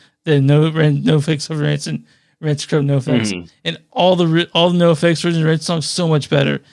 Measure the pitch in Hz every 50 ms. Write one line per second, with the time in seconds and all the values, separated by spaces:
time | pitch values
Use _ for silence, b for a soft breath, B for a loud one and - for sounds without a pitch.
0 | b b b b _ 160 151 143 135 135 147 147 156 160 156 160 156 151 143 143
1 | 143 - 160 151 143 - 160 143 - - 160 151 147 147 147 147 - 165 156 151
2 | b b b b b b b b - 151 147 143 - - - 156 143 139 143 139
3 | 123 - 131 120 110 107 98 87 85 85 b b - 165 165 - _ _ - -
4 | 175 185 185 175 175 165 160 165 175 - - 170 170 180 175 175 170 170 165 147
5 | - 170 165 147 - 175 170 165 160 156 160 160 156 - 175 165 139 - - -
6 | 180 160 160 147 139 - 156 147 139 143 143 143 B B